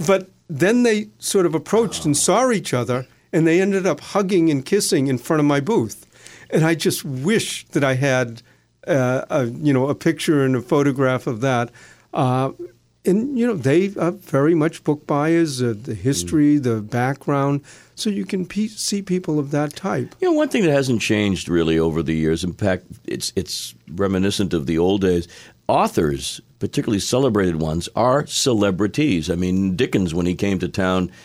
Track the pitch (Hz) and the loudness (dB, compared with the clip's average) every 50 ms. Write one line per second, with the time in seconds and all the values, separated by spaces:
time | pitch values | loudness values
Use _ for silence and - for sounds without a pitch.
0 | 175 196 196 190 190 - _ _ _ _ 165 131 147 185 233 247 247 233 214 214 | 0 0 0 0 0 -6 _ _ _ _ -4 0 2 2 4 4 4 4 2 0
1 | 214 - - _ - - - 202 180 175 160 160 156 - - 220 233 196 - - | -2 -6 -12 _ -8 -2 0 2 2 2 0 -2 -2 0 0 2 2 0 -2 -4
2 | - 156 143 - - - 214 220 262 262 233 190 147 - - 123 120 113 123 127 | -2 0 0 2 2 2 2 2 4 2 0 0 -2 -2 -2 -2 -2 -2 -2 -4
3 | 131 - _ _ _ _ - 170 165 165 160 180 190 202 196 196 185 190 151 - | -4 -8 _ _ _ _ 0 2 2 4 4 2 2 2 0 0 0 0 -2 -2
4 | - - - 190 208 185 202 180 165 165 151 135 131 - - 208 190 - 208 156 | -6 -4 -2 -2 0 2 2 2 4 4 2 0 0 0 0 0 0 2 0 0
5 | 131 139 135 123 - - 165 156 147 147 143 143 139 147 226 202 120 104 - - | 2 2 0 -2 -2 0 0 2 2 2 2 2 0 0 0 0 0 -2 -6 -12
6 | - _ _ - - - - - - - - 208 151 160 165 156 - 185 - - | -20 _ _ -20 -20 -20 -20 -20 -16 -2 0 2 2 2 0 0 0 -2 -2 -2
7 | - 160 135 127 131 175 226 202 - - - - - - - 160 143 135 131 127 | -6 -8 -8 -4 -2 0 0 0 0 -2 -8 -12 -12 -4 -2 0 0 2 0 0
8 | 135 143 131 127 127 117 113 113 - _ _ _ _ _ _ _ - - 175 139 | 2 2 2 2 0 -2 -6 -14 -20 _ _ _ _ _ _ _ -4 0 0 2
9 | 127 123 127 131 - - - 151 127 117 120 135 151 147 139 127 127 143 143 143 | 2 2 0 -2 -2 -2 -2 -2 -2 -2 -4 -2 0 2 2 4 2 0 -2 0
10 | - 170 160 151 - - 160 143 135 131 131 123 117 - 165 147 143 143 135 131 | 0 -2 0 0 0 0 2 2 4 2 2 0 0 0 0 2 2 2 2 2
11 | 139 127 127 127 - 151 131 107 123 135 131 120 120 117 - - - - - _ | 0 0 0 0 -2 -4 -6 -2 -2 0 0 0 -2 -2 -6 -16 -20 -20 -20 _
12 | _ _ - - 139 127 127 127 131 135 - - 349 - - _ _ _ _ _ | _ _ -4 -2 0 0 0 0 -2 -2 -4 -8 -14 -16 -16 _ _ _ _ _
13 | _ - 185 208 226 285 285 233 233 247 226 175 113 135 139 170 190 202 202 196 | _ 0 0 2 0 -2 -2 -2 0 0 -2 0 0 2 2 2 2 0 -2 -2
14 | - 160 - 104 - - - 135 139 156 175 165 147 160 156 - - - 147 147 | -2 -2 -4 -6 -12 -4 0 2 2 4 4 4 2 0 -2 -4 -4 -2 -2 -2
15 | - - 151 143 147 160 165 170 165 156 139 127 123 120 113 104 117 139 120 98 | -2 -4 -2 0 0 2 2 2 2 0 -2 -2 -2 -2 -2 -4 -6 -10 -10 -4
16 | 90 127 - - 180 87 - 156 147 147 147 147 131 123 113 110 104 107 - - | -2 -2 -2 -2 -4 -2 0 2 4 4 4 4 2 0 -2 -2 -4 -4 -2 -2
17 | 123 131 143 - - - 143 139 139 139 143 143 143 - - - - _ _ - | 0 0 -2 -4 -4 -2 0 0 2 0 0 -2 -4 -10 -20 -20 -20 _ _ -6
18 | - 220 202 202 190 185 - 190 180 175 - 202 214 220 - - - - - 202 | -4 -4 -2 -4 -4 -4 -4 -6 -6 -4 -4 -4 -4 -4 -6 -6 -6 -4 -4 -4
19 | 196 - 180 180 180 - 156 151 143 139 151 143 147 151 151 - - 190 208 143 | -4 -2 -4 -4 -2 -2 -2 -2 -2 -2 -2 -2 -2 -4 -6 -8 -6 -4 -4 -4
20 | 123 - - - 370 370 330 302 302 294 - 254 208 160 143 139 135 127 123 107 | -4 -6 -6 -2 0 0 2 2 0 0 0 2 2 4 4 4 2 2 0 0
21 | - - 110 104 104 101 95 85 - - 85 87 82 80 82 80 80 82 76 80 | 2 0 2 2 2 2 0 -2 -2 0 0 2 2 4 2 2 2 2 2 0
22 | 80 71 82 80 78 78 80 80 87 90 85 - 107 101 92 90 - _ - - | 0 0 0 0 2 0 0 0 -2 -6 -4 -2 0 0 0 -2 -4 _ -20 -16
23 | _ - - - - - - 95 87 - - - - - - - _ - - 87 | _ -8 -8 -6 -6 -4 -4 -4 -6 -6 -8 -10 -10 -12 -14 -18 _ -14 -6 -2
24 | 101 98 95 92 95 98 98 - 104 85 85 85 69 64 85 80 87 92 98 104 | -2 0 0 0 0 0 0 0 -2 -2 0 -2 -2 0 0 2 2 2 2 2
25 | 92 92 90 87 85 - - - - - - _ _ - 120 143 196 226 - - | 2 2 2 2 0 -4 -12 -20 -20 -20 -20 _ _ -2 0 0 0 0 0 0
26 | 175 76 71 69 71 - - - - _ _ _ - 98 - 143 143 - 113 98 | 0 0 0 -2 -6 -10 -10 -12 -16 _ _ _ -8 -4 -4 -2 -2 0 0 0
27 | - - - 123 139 131 110 104 95 90 82 78 80 78 80 87 85 - - - | 0 0 0 2 2 2 2 2 2 2 0 0 -2 -2 -2 -2 -4 -4 -2 0
28 | 113 127 127 143 147 - - - - 143 123 107 101 101 95 87 104 101 - - | 2 2 2 0 0 -2 -4 -2 0 0 2 2 2 2 2 0 -2 -2 0 0
29 | 151 147 101 85 78 82 87 85 90 92 92 95 98 98 92 82 127 - - 110 | 0 0 0 0 0 -2 -2 -2 0 0 0 0 0 0 0 0 -2 0 0 0
30 | 95 87 76 90 87 87 90 - - 101 98 90 92 85 - - 95 92 92 92 | 0 0 0 -2 0 0 0 0 0 -2 0 -2 -2 -4 -2 -2 0 0 2 0
31 | 92 90 - - - | 0 -2 -6 -12 -20